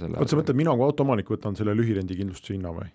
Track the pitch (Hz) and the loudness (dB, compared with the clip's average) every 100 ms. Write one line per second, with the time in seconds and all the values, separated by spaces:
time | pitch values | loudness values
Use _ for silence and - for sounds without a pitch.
0 | 85 - 127 151 151 131 160 123 135 147 | -6 -2 2 2 2 2 2 4 2 2
1 | 139 113 95 110 107 95 107 104 117 98 | 2 0 0 -4 -4 -2 0 2 2 2
2 | 95 92 98 92 - 98 90 85 87 | -2 -4 -4 -6 -8 -6 -6 -8 -10